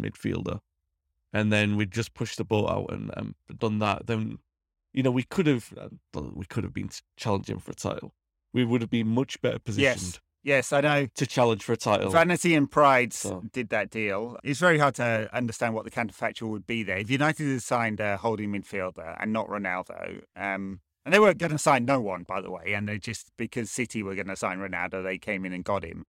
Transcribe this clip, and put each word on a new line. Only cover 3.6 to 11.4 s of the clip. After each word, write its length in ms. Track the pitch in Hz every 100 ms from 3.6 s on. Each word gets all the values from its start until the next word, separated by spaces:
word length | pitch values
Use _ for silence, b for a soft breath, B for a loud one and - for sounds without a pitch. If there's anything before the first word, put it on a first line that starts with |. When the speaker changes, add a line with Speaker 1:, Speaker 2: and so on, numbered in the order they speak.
| 113 107
Speaker 1:
that, 260 | 104 98 117
then, 320 | 113 110 113 _ _ _ _ _
you 80 | 135
know, 80 | 131
we 120 | 127
could 240 | 120 - 151
have, 260 | 123 - -
uh, 440 | 101 - _ - 64
we 120 | - 95
could 180 | -
have 100 | 95
been 180 | 98 101 - _ -
challenging 400 | 117 98 98 101
for 140 | -
a 40 | -
title. 380 | - - - _ _ _ _
We 100 | 123
would 180 | 117 120
have 100 | 113
been 160 | 120 110
much 340 | 117 135 -
better 160 | 117 110 -
Speaker 2:
Yes. 300 | 101 139 113
Speaker 1:
positioned 240 | 90 - _ _
Speaker 2:
Yes, 280 | 139 135 -
I 80 | 143
know. 280 | 147 143 131 -
Speaker 1:
to 100 | 139
challenge 380 | 135